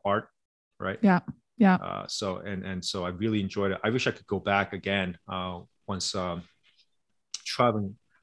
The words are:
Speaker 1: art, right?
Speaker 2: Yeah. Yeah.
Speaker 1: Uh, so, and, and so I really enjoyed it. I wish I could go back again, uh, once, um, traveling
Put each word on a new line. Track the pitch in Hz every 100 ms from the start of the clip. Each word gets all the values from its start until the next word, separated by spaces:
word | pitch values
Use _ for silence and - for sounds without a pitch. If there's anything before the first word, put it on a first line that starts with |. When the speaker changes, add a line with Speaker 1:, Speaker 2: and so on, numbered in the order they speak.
| 101
Speaker 1:
art, | 104 - _ _ _ _ -
right? | 95 -
Speaker 2:
Yeah. | 202 175 - - _ -
Yeah. | 190 185
Speaker 1:
Uh, | 50 - 98
so, | - 98 92
and, | 101 95 95
and | 90
so | - 98 90
I |
really | 90 110 107
enjoyed | 95 104 98
it. | 92
I | 107
wish | 123 131
I |
could | - -
go | 95
back | 101 98 98
again, | 95 98 98 92 87 -
uh, | 92 92 87 - _ -
once, | 92 - 98
um, | 90 87 - _ _ _ _ _ _ _ _ - -
traveling | - 123 107 98 107 _ _